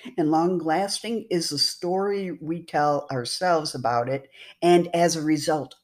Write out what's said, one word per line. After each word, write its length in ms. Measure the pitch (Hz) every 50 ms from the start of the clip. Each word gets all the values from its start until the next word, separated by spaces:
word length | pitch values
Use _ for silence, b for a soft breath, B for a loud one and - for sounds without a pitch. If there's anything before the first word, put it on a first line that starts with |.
| B B B 180
and 100 | 160 151
long-lasting 960 | 160 160 170 180 185 170 156 160 156 180 202 202 - - - 220 233 214 - -
is 180 | 180 170 156 -
the 80 | 143
story 760 | - - - - - 180 175 185 190 196 202 202 196 190 180 151
we 280 | - 156 156 170 165 -
tell 440 | - - 147 147 147 143 139 - -
ourselves 600 | 135 127 117 - - - 185 180 170 160 151 151 -
about 340 | 131 117 113 120 117 120
it 220 | 131 135 135 - B B B B B B B
and 260 | 170 175 175 175 170 175 -
as 220 | 170 175 165 165
a 60 | 160 151
result 500 | 156 156 147 139 165 156 147 127 - - -